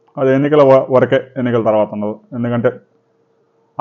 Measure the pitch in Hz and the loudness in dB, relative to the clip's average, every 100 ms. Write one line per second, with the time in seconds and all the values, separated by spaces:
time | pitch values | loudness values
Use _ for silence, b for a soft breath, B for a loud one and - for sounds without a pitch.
0 | _ - 131 135 143 151 139 131 131 127 | _ -4 0 0 2 2 4 4 2 0
1 | 120 131 - 135 127 120 110 107 104 107 | 2 0 -4 -6 -4 -2 0 0 0 -4
2 | 104 107 _ 123 120 120 120 - _ _ | -8 -10 _ -8 -6 -2 -4 -4 _ _
3 | _ _ _ _ _ _ _ - | _ _ _ _ _ _ _ -6